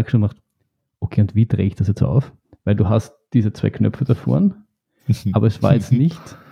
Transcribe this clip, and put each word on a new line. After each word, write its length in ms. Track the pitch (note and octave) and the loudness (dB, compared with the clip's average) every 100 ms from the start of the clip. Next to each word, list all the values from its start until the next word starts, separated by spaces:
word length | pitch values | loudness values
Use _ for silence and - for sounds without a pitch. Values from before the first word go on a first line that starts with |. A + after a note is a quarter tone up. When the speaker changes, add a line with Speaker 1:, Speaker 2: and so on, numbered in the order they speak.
| A2 | 0
Speaker 1:
schon 140 | A#2 | 0
gemacht, 160 | G#2 - _ _ _ _ _ _ | 0 -4 _ _ _ _ _ _
okay, 220 | F2+ - | -2 0
und 120 | G2+ | 2
wie 120 | G#2+ A2+ | 2 0
drehe 200 | G2 G2 | 0 -2
ich 80 | - | -2
das 120 | G2+ | -2
jetzt 140 | G2+ | 0
auf? 300 | - C3+ - - _ - | 0 0 -2 -8 _ -6
Weil 120 | - G#2 | -2 0
du 120 | G2 | 2
hast 240 | G#2+ - _ _ | 0 -2 _ _
diese 220 | B2 G#2 | 0 0
zwei 160 | - - | -2 -4
Knöpfe 340 | - G#2+ - | 0 -2 -2
da 100 | - | -2
vorn, 500 | A#2+ B2 C3+ G3 F#3+ _ _ _ _ - | -2 0 0 0 -2 _ _ _ _ -4
Speaker 2:
<laughs> 240 | A2+ G2+ | -4 -2
Speaker 1:
aber 140 | G#2+ A2 | 0 0
es 160 | - | 2
war 100 | A2 | 2
jetzt 180 | A#2+ - | 2 2
nicht 280 | B2 E3 - - - - | 0 0 -2 -14 -20 -20